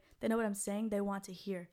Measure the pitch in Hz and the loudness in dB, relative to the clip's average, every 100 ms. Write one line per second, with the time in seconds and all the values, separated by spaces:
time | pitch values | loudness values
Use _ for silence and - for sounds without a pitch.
0 | - - 226 226 220 202 - 202 220 202 | -10 -2 2 2 2 0 0 0 2 2
1 | 196 196 196 185 196 185 175 | 2 0 -4 -8 -4 -4 2